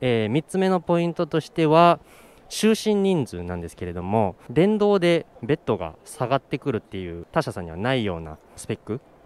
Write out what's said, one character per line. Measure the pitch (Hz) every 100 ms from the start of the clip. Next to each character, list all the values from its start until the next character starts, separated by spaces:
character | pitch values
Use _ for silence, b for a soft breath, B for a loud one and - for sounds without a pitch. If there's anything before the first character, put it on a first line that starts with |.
え | 127 113 107
ー、 |
三 | 143
つ | - 190
目 | 190
の | 185
ポ | 165 170
イ | 170
ン |
ト | 165 160
と | 160
し | -
て | - 156
は、 | 160 175 165 B B B B -
就 | - 214 214 214
寝 | 202
人 | 196 175 117
数 | 90
な | 87
ん | 87
で | 85
す | -
け | 90
れ |
ど | 87
も、 | 90 110 98 - -
電 | 127 196 214
動 | 208 202
で | 170 165 - -
ベ | 117
ッ | 156
ド | - 98
が | 82 -
下 | - - 120
が | 135
っ |
て | - 147
く | 139
る | 107
っ |
て | - 95
い | 90 85
う | 82
他 | 160
社 | 131
さ | 98
ん | 85
に |
は | 85
な | 120
い | 131
よ | 104 82
う |
な | 80 80 _ -
ス | -
ペ |
ッ | 110
ク | - 113 - -